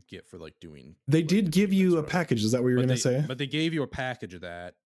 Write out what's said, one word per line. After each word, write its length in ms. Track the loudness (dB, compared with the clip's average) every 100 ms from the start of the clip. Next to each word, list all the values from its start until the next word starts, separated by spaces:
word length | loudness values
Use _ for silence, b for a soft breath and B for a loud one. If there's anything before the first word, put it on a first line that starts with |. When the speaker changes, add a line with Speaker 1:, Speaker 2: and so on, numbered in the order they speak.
| -18
Speaker 1:
get 180 | -20 -18
for, 120 | -18
like, 160 | -18 -18
doing, 340 | -20 -20 -20 -10 0
Speaker 2:
They 100 | 0
Speaker 1:
like, 80 | 2
Speaker 2:
did 240 | 2 2
give 200 | 2 4
Speaker 1:
achievements 60 | 4
Speaker 2:
you 60 | 4
Speaker 1:
or 100 | 2
Speaker 2:
a 40 |
Speaker 1:
whatever. 80 | 0
Speaker 2:
package. 340 | -2 0 2
Is 80 | 2
that 100 | 2
what 60 | 2
you 80 | 2
were 60 |
Speaker 1:
But 60 | 2
Speaker 2:
gonna 60 |
Speaker 1:
they, 60 | 2
Speaker 2:
say? 240 | 2 0 0
Speaker 1:
but 120 | -4
they 80 | -4
gave 260 | -2 -2
you 80 | -2
a 60 | -4
package 460 | -6 -6 -8 -12
of 80 | -12
that 340 | -14 -12 -14 -18